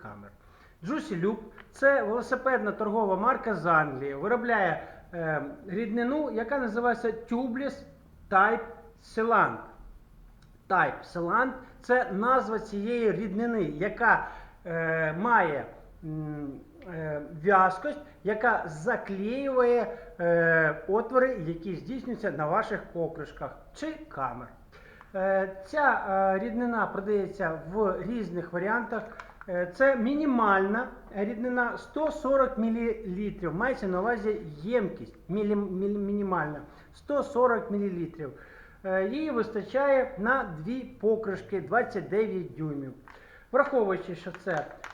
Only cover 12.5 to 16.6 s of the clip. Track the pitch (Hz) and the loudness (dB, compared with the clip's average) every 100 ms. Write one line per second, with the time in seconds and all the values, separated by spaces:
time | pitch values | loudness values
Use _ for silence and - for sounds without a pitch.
12.5 | 220 - 202 208 240 226 175 214 196 240 | -4 -4 -6 -2 2 2 2 -2 -2 0
13.5 | 226 151 147 208 214 233 175 - - - | 0 0 0 -4 2 4 4 2 -12 -18
14.5 | - 180 165 165 160 156 160 226 226 170 | -16 -6 -4 0 0 0 0 4 4 4
15.5 | 139 113 - - - 160 156 151 147 143 | 0 -6 -14 -20 -16 -10 -8 -6 -8 -8
16.5 | 131 | -10